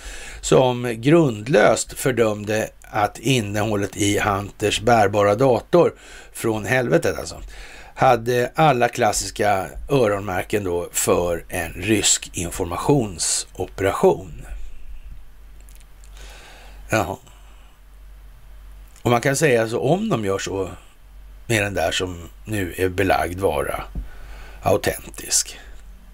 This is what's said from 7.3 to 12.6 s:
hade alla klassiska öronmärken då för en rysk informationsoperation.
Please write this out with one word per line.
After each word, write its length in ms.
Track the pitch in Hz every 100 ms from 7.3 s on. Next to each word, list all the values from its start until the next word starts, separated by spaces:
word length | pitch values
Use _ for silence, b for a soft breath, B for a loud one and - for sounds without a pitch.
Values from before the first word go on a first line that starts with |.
| - - B B B B
hade 580 | - 131 120 113 123 120
alla 340 | - 160 123 117
klassiska 800 | - 113 - 101 - 104 98 87 - -
öronmärken 760 | 139 113 101 101 92 - 107
då 240 | 95 85 85
för 520 | - - 90 87 85 -
en 240 | 90 82
rysk 580 | - 92 107 - - -
informationsoperation. 2250 | - 170 -